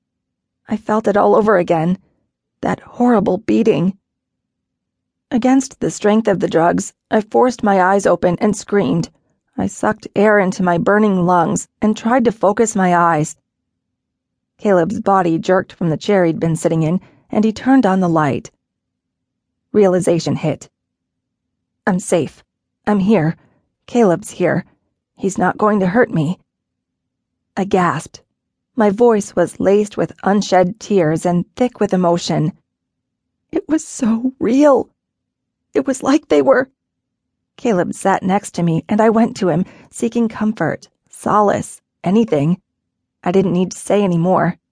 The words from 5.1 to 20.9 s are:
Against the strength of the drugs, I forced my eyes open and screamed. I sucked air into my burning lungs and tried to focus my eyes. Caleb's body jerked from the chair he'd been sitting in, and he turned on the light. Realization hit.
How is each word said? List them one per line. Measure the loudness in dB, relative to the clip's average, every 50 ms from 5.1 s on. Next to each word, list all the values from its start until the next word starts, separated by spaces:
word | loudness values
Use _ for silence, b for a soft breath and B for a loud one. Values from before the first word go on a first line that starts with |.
| _ _ _ -6
Against | -4 -2 0 2 2 2 0 -2 -6 -8
the | -6 -6
strength | -6 -2 0 2 2 2 2 0
of | 0 0
the | 0 -2
drugs, | 0 2 2 2 0 0 -4 -6 -12 _ _ -4
I | -2 -2
forced | -2 0 2 2 2 2 0 -2 0
my | 0 2 2
eyes | 2 2 2 2 2
open | 0 0 2 0 -2 -2 0
and | -2 -2 -2
screamed. | -2 -6 -4 -2 -2 0 0 -2 -2 -4 -6 _ _ _ _ _ _ _ _ _ -6
I | -6 -6
sucked | -6 -4 -4 -4 -4 -4 -8 -8 -2
air | 0 2 4 4 2
into | 2 0 -2 -2
my | 0 0 0 0
burning | 0 0 2 2 2 2 0 0 0
lungs | 2 2 2 2 0 -2 -4 -6 _ _ -4
and | -2 -2 -2
tried | -2 -2 -2 0 0 0
to | 0 -2
focus | 0 0 0 0 0 -2 -2 -2
my | -2 0 2 2
eyes. | 2 2 2 2 0 -2 -4 -6 _ _ _ _ _ _ _ _ _ _ _ _ _ _ _ _ _ _ _ _ _ _ _ _ _
Caleb's | -2 0 2 2 2 0 -2 -4
body | -2 0 0 0 0 0 -2 -2
jerked | 0 0 0 0 -2 -4
from | -8 -6 -4 -4
the | -4
chair | -4 -2 0 0 2 2
he'd | 0 0 -2
been | -2 -4 -4 -2
sitting | -2 -2 -2 0 0
in, | 0 -2 -4 b b b b b b
and | b 0 0
he | 0 -2
turned | -2 0 2 2 4 4
on | 2 2 0
the | 0 0
light. | 0 0 0 0 -2 -4 -8 -12 _ _ _ _ _ _ _ _ _ _ _ _ _ _ _ _ _ _ _ _ _ _ _ _
Realization | 0 2 4 4 2 2 0 0 0 0 -2 -4 -4
hit. | -4 -4 -4 -6 -6 -10 -20 _ _ _ _